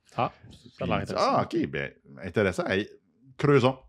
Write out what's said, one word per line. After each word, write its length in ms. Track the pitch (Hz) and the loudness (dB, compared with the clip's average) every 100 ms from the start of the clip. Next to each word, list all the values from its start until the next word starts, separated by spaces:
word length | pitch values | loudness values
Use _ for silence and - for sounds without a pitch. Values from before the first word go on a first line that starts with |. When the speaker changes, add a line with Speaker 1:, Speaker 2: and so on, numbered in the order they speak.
| _ - | _ -6
Speaker 1:
Ah, 140 | 127 - - - - - | -6 -6 -20 -20 -20 -10
ça 60 | - | -4
a 20 | |
l'air 100 | 98 | -4
Speaker 2:
puis, 60 | - | -2
Speaker 1:
intéressant. 220 | 190 220 | -2 0
Speaker 2:
ah, 120 | 202 101 | 0 -2
OK, 220 | 339 - | -4 -4
ben, 240 | 71 69 - _ 67 | -6 -8 -10 _ -14
intéressant. 440 | 87 110 98 90 - | -6 0 0 0 -2
Hey, 220 | 95 104 - _ _ 135 - | -2 -2 -10 _ _ -20 -2
creusons. 400 | 143 139 123 135 | 4 6 4 0